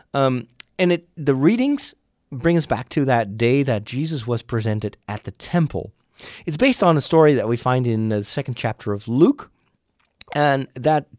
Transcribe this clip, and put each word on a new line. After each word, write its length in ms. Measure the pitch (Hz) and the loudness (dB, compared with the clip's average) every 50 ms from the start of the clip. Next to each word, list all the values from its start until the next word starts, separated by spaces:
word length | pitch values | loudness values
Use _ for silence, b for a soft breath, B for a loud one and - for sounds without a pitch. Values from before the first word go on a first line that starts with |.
| B B - | B B -2
Um, 340 | 139 135 131 127 127 120 - _ - - _ _ - | 0 0 0 0 -2 -6 -10 _ -20 -20 _ _ 0
and 140 | 185 180 175 | 0 2 0
it, 160 | 170 170 _ _ | 0 -2 _ _
the 200 | - 147 139 139 | -6 0 0 2
readings 580 | 131 139 170 226 233 254 285 285 277 - - - _ _ _ _ _ _ - | 4 4 2 4 2 2 0 0 -2 -4 -8 -12 _ _ _ _ _ _ -14
bring 260 | 147 127 120 165 170 170 | -8 -2 0 2 2 2
us 80 | 147 | 2
back 240 | - 120 107 123 - | 0 -4 -4 -4 -4
to 160 | - 156 139 | -2 -2 0
that 320 | 135 127 117 113 101 101 110 | 2 2 2 0 -2 -2 0
day 240 | 117 117 127 143 139 | 2 2 2 2 2
that 200 | 131 120 104 104 | 0 0 -2 -4
Jesus 400 | - 120 131 156 160 160 135 107 | -6 -6 -6 -4 -4 -6 -6 -4
was 160 | 120 120 113 | -4 -4 -4
presented 560 | - - - 113 107 113 107 107 107 104 - - _ - | -4 -4 -4 -2 -2 -2 -2 -2 -4 -6 -8 -10 _ -10
at 180 | 98 92 - | -10 -10 -10
the 60 | - | -12
temple. 600 | - - - - - 175 160 143 - 87 - - - _ _ _ B B B B B B B | -14 -12 -8 -2 0 0 0 0 -2 -6 -8 -10 -14 _ _ _ B B B B B B B
It's 120 | - 151 156 | -8 -2 0
based 240 | 254 277 247 - | 2 2 2 4
on 140 | 202 175 160 | 4 4 4
a 60 | 147 | 2
story 320 | 131 - - 160 156 151 147 | 2 2 4 6 6 6 6
that 140 | 120 101 110 | 4 2 -2
we 100 | 120 120 | -2 -2
find 280 | - 127 127 127 127 | 0 0 0 0 0
in 240 | 120 113 110 110 110 | 0 0 0 0 -2
the 140 | 107 104 101 | -2 -2 -4
second 320 | - - - 139 - 120 | -6 -6 -8 -8 -8 -8
chapter 380 | - - 117 107 - - 107 101 | -6 -6 -6 -6 -6 -6 -6 -6
of 140 | 101 - 113 | -6 -4 -2
Luke, 440 | 117 131 165 240 285 - - - _ _ _ _ _ _ _ _ _ _ _ _ _ - - - - | 2 4 4 4 4 0 -6 -20 _ _ _ _ _ _ _ _ _ _ _ _ _ -20 -14 -8 -2
and 340 | 147 147 147 139 135 135 - - | 0 0 2 0 0 -2 -6 -10
that 320 | 135 120 151 156 151 - _ - | -6 -2 0 0 0 -2 _ -14